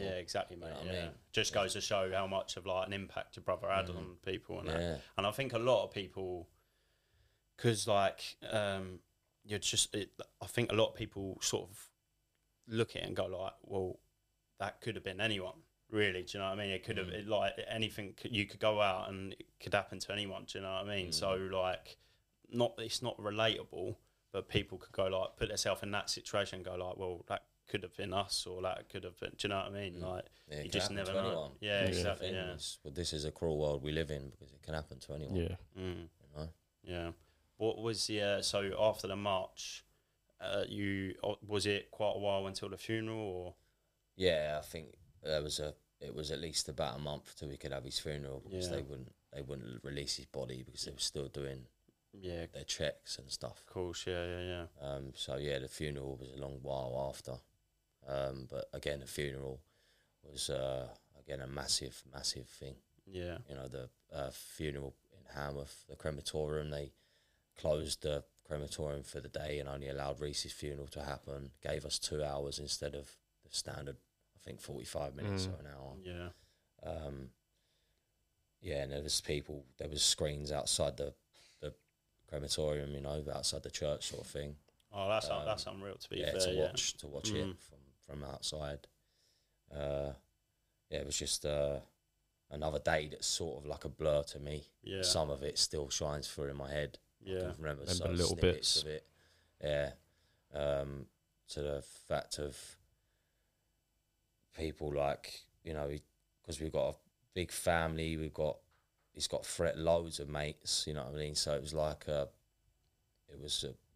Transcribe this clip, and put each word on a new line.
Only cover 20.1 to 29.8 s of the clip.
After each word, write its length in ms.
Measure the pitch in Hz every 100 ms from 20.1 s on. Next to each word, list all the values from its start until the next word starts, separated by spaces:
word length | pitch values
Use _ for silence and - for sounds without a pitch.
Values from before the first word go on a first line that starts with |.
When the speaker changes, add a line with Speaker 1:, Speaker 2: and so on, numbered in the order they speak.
Speaker 1:
anyone. 340 | 101 104 95 98
Do 120 | 98
you 60 |
know 80 | 95
what 120 | 95 101
I 100 | 101
mean? 140 | 90
Speaker 2:
Mm. 40 |
Speaker 1:
So, 220 | 87 101 95
like, 640 | 95 95 92 90 - - _ _ _ _ -
not, 260 | 117 120 -
it's 220 | 110 -
not 160 | 120 -
relatable, 800 | 104 104 113 107 - - 92 - _ _ _
but 180 | 98 92
people 280 | 107 98 92
could 140 | -
go, 140 | - 95
like, 300 | 95 92 -
put 100 | 107
themselves 340 | 101 107 95
in 80 | 101
that 180 | 101 -
situation 480 | - - 107 98 101
and 80 | 92
go, 100 | 90
like, 220 | 90 92
"Well, 260 | 95 87 -
that 200 | 101 - _ -
could 160 | 104
have 120 | 92 -
been 180 | 98
us," 320 | 92 98 - -
or 140 | 92
that 260 | 92 - -
could 140 | 101
have 140 | 92 -
been, 120 | 98 -
do 100 | 104
you 20 |
know 80 | 98
what 100 | 92
I 20 |
mean? 260 | 101